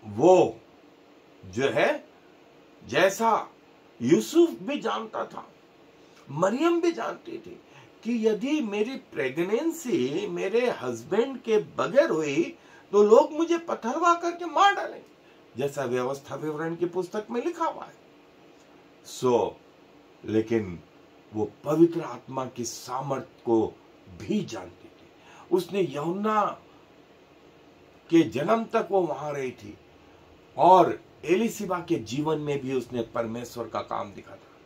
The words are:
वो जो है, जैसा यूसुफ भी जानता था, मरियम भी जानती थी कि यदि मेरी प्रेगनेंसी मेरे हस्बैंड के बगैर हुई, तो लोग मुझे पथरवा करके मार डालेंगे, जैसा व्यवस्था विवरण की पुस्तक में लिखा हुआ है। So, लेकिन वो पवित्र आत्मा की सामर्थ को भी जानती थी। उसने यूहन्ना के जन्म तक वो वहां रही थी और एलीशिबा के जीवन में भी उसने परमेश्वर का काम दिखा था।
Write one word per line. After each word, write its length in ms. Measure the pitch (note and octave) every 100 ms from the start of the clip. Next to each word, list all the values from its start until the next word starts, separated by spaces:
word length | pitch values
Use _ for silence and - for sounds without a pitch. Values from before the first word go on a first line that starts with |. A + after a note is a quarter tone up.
वो 560 | G#2+ G2+ D#3+ F#3 D#3+ - - - - _ - - _ -
जो 240 | F#2+ F#2 C3+
है, 400 | D3 F#3+ D4+ - - - - - - - - F#2
जैसा 640 | C#3 F#3+ F#3+ A3+ G3 - - _ - - -
यूसुफ 480 | - A3 A3 D#4+ E4+
भी 280 | B3 F#3+ C#4+
जानता 460 | G#3 G#3+ A3 A#3
था, 240 | A3 - - - _ _ - _ - - -
मरियम 500 | C#3 F#3+ A#3+ E4 F4
भी 120 | E4+
जानती 400 | - - - -
थी 280 | - - - - - - -
कि 220 | G#3+ A#3+ A3
यदि 340 | G3 B3 D4+
मेरी 360 | A3+ G3+ G#3+ C4+
प्रेगनेंसी 1300 | - D#3+ C3 C3+ F3 A3+ D#4+ D#4+ B3+ E3+ B2+ D#3 G#3
मेरे 440 | F3 F#3+ A3 B3
हस्बैंड 680 | - B2+ A#2 A#2+ G3+ C4+ C4+
के 180 | - G#3+
बगैर 520 | - - C3+ A#3 E4
हुई, 460 | D#3+ D3+ C#3 C4 - - - -
तो 100 | G3
लोग 300 | G#3 A#3 D4
मुझे 260 | D4+ E4 E4+
पथरवा 560 | E4 G#3+ A3+ C#4+ E4+
करके 300 | E4+ F4 E4+
मार 300 | F4 D4 G4+
डालेंगे, 400 | F#4+ D#4+ - - - _ - - G#2+
जैसा 280 | C#3+ C#3+
व्यवस्था 500 | B2+ B2 B2+ C#3 -
विवरण 420 | C#3 D3+ D3+ E3 E3+
की 100 | E3+
पुस्तक 400 | F3 F3 G#3+ G#3+
में 140 | A#3+
लिखा 200 | E4 E4
हुआ 200 | D#4+ -
है। 100 | - - - - - - - - - - - - - -
So, 300 | B2+ A#2 F#2 - - _ - - - -
लेकिन 560 | - G#2+ G#2+ A2+ G2 E2 - - - - -
वो 160 | G#2+ G#2 -
पवित्र 360 | C#3+ D#3 E3+ E3+
आत्मा 460 | D3 B2 - C3+ B2+
की 180 | A#2+
सामर्थ 600 | A#2 - - B2+ C#3+ B2+
को 500 | - - - A2+ G#2 - - - - F2
भी 240 | - G#3
जानती 440 | E3+ - - - -
थी। 200 | - - - - - -
उसने 280 | F#3 F3 G3
यूहन्ना 680 | E3+ C#3 D3+ F#3+ G#3 G#3+ G3 - - - - - _ - _ - - - - - - - _
के 120 | E3
जन्म 420 | D#3+ - E3 A3+
तक 240 | A3 A3+ G#3+
वो 100 | G3
वहां 320 | E3+ C3+ D3
रही 180 | C#3+ C3
थी 280 | A#2+ G#2 G#2 - - - - - - - -
और 420 | D#3+ F#3 D#3 A2 - -
एलीशिबा 560 | C#3+ F#3 A3+ - G3 F3+
के 160 | E3 D#3+
जीवन 420 | G#2 B2+ D3+ D#3
में 220 | D3 C#3
भी 120 | B2+
उसने 300 | C3 A#2 B2
परमेश्वर 640 | A2+ A#2+ A2+ A#2 A#2+ A#2+ A2
का 120 | G#2+
काम 320 | G2 A2+ G#2
दिखा 240 | F#2+ - -
था। 200 | - -